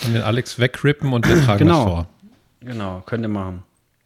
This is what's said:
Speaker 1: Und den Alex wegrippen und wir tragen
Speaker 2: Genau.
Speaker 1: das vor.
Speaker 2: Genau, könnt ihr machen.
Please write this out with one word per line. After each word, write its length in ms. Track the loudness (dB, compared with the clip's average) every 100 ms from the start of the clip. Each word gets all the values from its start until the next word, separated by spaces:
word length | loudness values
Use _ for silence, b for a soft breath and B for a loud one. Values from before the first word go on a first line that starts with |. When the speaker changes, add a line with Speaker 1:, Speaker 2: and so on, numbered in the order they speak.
| -4
Speaker 1:
Und 80 |
den 80 | -2
Alex 380 | -2 -4 -4 -2
wegrippen 540 | -2 0 -2 0 -2
und 140 | 0 2
wir 160 | 4
tragen 140 | 4 4 4
Speaker 2:
Genau. 180 | 4
Speaker 1:
das 0 | 2
vor. 160 | -2 -6 _ -20 _ _ _
Speaker 2:
Genau, 440 | -14 -10 -8 -10 -8
könnt 180 | -6
ihr 60 | -4
machen. 340 | -4 -6 -10 -16 _ _ _